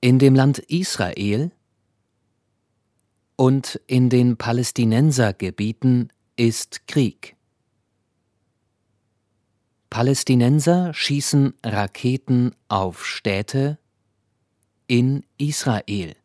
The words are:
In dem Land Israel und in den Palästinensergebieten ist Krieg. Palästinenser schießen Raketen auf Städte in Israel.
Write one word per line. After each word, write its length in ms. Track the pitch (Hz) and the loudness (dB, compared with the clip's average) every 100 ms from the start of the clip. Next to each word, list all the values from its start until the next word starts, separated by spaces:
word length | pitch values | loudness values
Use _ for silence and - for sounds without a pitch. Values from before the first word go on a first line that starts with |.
In 200 | 123 127 | 4 6
dem 160 | 139 131 | 6 6
Land 240 | 135 143 | 4 0
Israel 880 | - 165 185 - 90 - 101 104 160 _ _ _ _ _ _ _ _ _ _ _ _ _ _ _ _ _ _ | -4 -6 -4 -4 -6 -4 -4 -2 -4 _ _ _ _ _ _ _ _ _ _ _ _ _ _ _ _ _ _
und 460 | _ 131 135 - - _ | _ 2 2 -4 -14 _
in 200 | 127 127 | 0 2
den 280 | 123 123 113 | 4 2 0
Palästinensergebieten 1800 | - 120 123 - 117 113 151 131 113 95 95 85 104 113 131 123 123 _ _ - | -2 -2 -2 -2 0 2 2 2 0 0 -8 -6 -8 -2 0 0 -2 _ _ -2
ist 500 | 117 110 - - - | -2 0 -10 -14 -6
Krieg. 480 | - 120 - - _ _ _ _ _ _ _ _ _ _ _ _ _ _ _ _ _ _ _ _ _ _ _ _ _ _ | -2 -2 -4 -20 _ _ _ _ _ _ _ _ _ _ _ _ _ _ _ _ _ _ _ _ _ _ _ _ _ _
Palästinenser 1040 | - 120 139 - 127 123 147 143 175 180 | -2 0 0 2 2 4 2 2 2 0
schießen 600 | 156 - 143 - 143 139 - | -4 -4 -4 0 2 0 -2
Raketen 920 | 113 104 101 - 123 131 - 123 123 - _ | -6 -4 -4 -4 -4 -4 -2 0 0 -4 _
auf 360 | 104 95 87 | -4 -4 -6
Städte 760 | - - - 98 104 135 139 151 _ _ _ _ _ _ _ _ _ _ _ | -12 -8 -4 -4 -4 -2 -2 -4 _ _ _ _ _ _ _ _ _ _ _
in 380 | 120 127 139 - _ | 2 2 -2 -6 _
Israel. 760 | 147 151 - 107 - 101 87 - | -6 -4 -2 -2 -2 -8 -8 -14